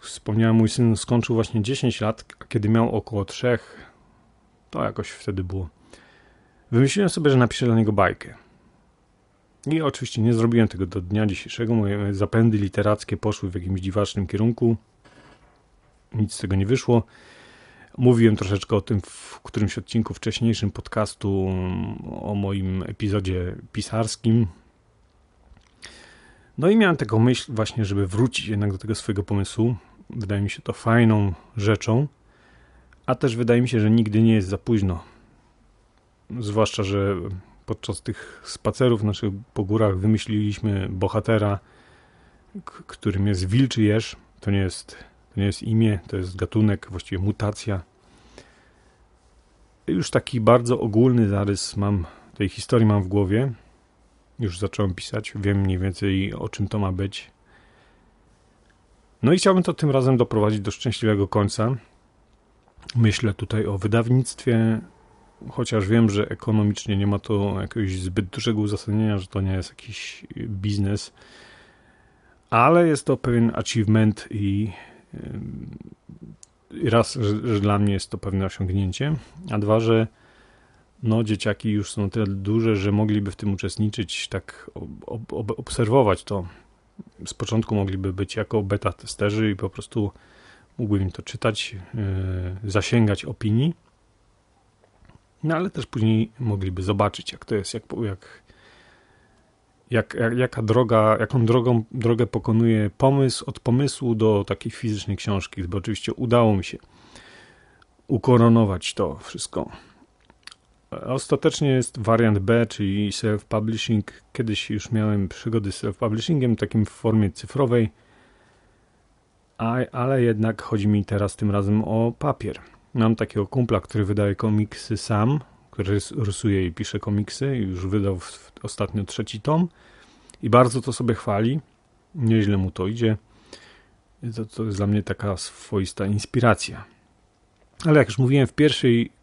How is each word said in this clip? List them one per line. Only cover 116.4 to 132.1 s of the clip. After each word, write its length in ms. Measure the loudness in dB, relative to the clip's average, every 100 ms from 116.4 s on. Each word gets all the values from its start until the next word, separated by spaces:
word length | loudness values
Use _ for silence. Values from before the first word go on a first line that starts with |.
| 2 0
takim 300 | 0 0 0
w 20 |
formie 420 | -2 0 2 2
cyfrowej, 600 | -2 -10 -2 2 2 0 _ _ _ _ _ _ _ _ _ _ _ _ _ _ _ _ _
a, 180 | -4 -2 -4
ale 300 | -4 0 2
jednak 400 | 2 2 0 -2
chodzi 260 | -4 0 2
mi 160 | 2
teraz 320 | 2 -2 -2 -2
tym 140 | 0
razem 340 | 0 2 0
o 280 | 0 0 0 0
papier. 400 | -4 -2 -6 -10 -16 -20 _
Mam 220 | 0 2 2
takiego 300 | 0 -2 -2
kumpla, 340 | 0 0 0
który 240 | -2 -4
wydaje 300 | 0 2 0
komiksy 600 | 0 0 0 0 -6 -6 -6
sam, 440 | -2 2 2 0 -4 _ _
który 280 | -6 0 0
rys-, 260 | -2 -4
rysuje 420 | -4 -2 0 2 0
i 60 |
pisze 260 | -4 -6 -6
komiksy, 580 | -2 -2 -2 -4 -4 -2
już 300 | -2 -4 -2
wydał 320 | 0 0 -2
w, 60 |
w, 280 | -6 -18 -20 -14
ostatnio 420 | -14 -6 -4 -4
trzeci 360 | -6 -6 -8 -6
tom 280 | -2 0 0 _ -20 -20 -20 _ _ -8
i 80 | 2
bardzo 300 | 6 6 2
to 120 | -6
sobie 220 | -4 -2
chwali, 460 | -2 -2 0 0 -2 -6 _ _ _ _